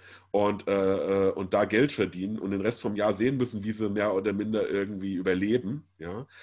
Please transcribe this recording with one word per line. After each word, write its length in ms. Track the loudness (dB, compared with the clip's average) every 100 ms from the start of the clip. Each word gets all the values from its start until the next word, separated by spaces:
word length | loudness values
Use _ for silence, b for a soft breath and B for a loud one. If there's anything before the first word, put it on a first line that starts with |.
| B B B
und, 360 | 2 2 0 0
äh, 640 | 2 2 2 2 2 2
äh, 20 |
und 200 | 0 0
da 100 | 2 4
Geld 260 | 4 2
verdienen 460 | 2 -2 -2 -6 -4
und 120 | -4
den 100 | 0
Rest 180 | -2 -2
vom 160 | -4 0
Jahr 160 | 0
sehen 240 | 2 0 0
müssen, 280 | -2 -4
wie 80 | -6
sie 160 | -2 -2
mehr 240 | 0 0
oder 180 | 0 0
minder 360 | -2 0 0 0
irgendwie 460 | -2 -2 -6 -6
überleben. 680 | -2 0 0 2 0 0 -8 -10 -14
Ja? 280 | -10 -10 -12 B